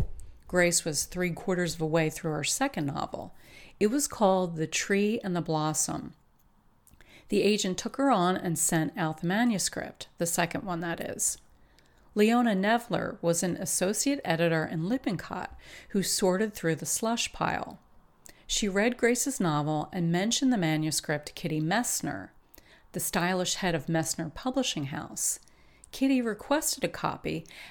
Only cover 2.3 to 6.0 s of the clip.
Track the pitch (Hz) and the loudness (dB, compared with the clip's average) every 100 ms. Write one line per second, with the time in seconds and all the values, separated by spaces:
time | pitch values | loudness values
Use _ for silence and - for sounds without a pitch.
2.3 | 151 139 - 277 196 143 139 - - 180 | -4 -2 -2 -2 -2 -4 -4 -6 -8 -12
3.3 | - - - - - 214 277 - - 196 | -16 -20 -20 -16 0 2 2 -2 2 4
4.3 | 190 180 160 156 - - 196 208 233 196 | 6 2 -2 -2 -2 0 2 2 0 -2
5.3 | 175 156 156 156 151 - - | -2 0 0 0 0 -2 -4